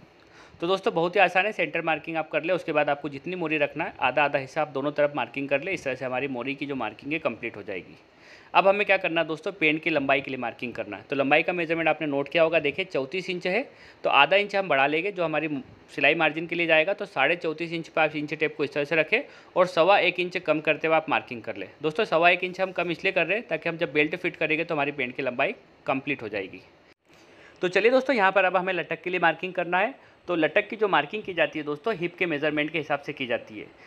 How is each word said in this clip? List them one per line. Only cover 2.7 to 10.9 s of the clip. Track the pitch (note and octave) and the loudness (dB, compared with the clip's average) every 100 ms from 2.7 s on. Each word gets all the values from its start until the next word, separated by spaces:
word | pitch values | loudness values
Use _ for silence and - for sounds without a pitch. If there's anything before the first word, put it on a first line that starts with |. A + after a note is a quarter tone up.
बाद | D3+ D3 | 0 2
आपको | C#3+ D3+ | 0 -4
जितनी | C#3 E3+ F#3 | -8 -8 -6
मोरी | D#3 D#3 | -2 0
रखना | C#3+ D3+ | -2 -2
है, | F#3+ - | -8 -2
आधा | B2+ C3+ | 0 2
आधा | C#3+ C#3 | 2 0
हिस्सा | C3 D#3+ | -4 -4
आप | D3+ | -4
दोनों | C3+ C#3+ | -2 -4
तरफ | C#3+ D3 D3 | 0 0 0
मार्किंग | A#2 C#3 C#3 | -6 -6 -2
कर | C#3 | -2
ले। | F3 | -2
इस | F3+ | -6
तरह | C#3 | -4
से | B2+ | -6
हमारी | C3 B2+ C#3 | -4 -4 -4
मोरी | B2 B2 | -4 -6
की | C#3 C#3+ | -6 -6
जो | C#3 | -4
मार्किंग | G#2+ A2 C#3 | -6 -8 -8
है | D#3+ | -4
कंप्लीट | C#3 G#2 A#2 G#2+ | -4 -6 -10 -10
हो | |
जाएगी। | G2 F#2+ D#2 D#2+ _ _ - - - | -10 -10 -12 -20 _ _ -20 -20 0
अब | E3+ F#3 | 4 6
हमें | G3+ G#3 | 4 2
क्या | F#3+ | 2
करना | F3+ E3 | 2 0
है | D#3 | -2
दोस्तों, | D#3 G3+ | -4 -6
पैंट | F#3 D#3 D#3 | 0 0 2
की | E3+ | 0
लंबाई | D3+ C#3 C#3 | 0 2 0
के | C3+ | 0
लिए | C3 | -6
मार्किंग | A#2+ - B2 | -8 -6 -10
करना | A2 G#2 | -8 -10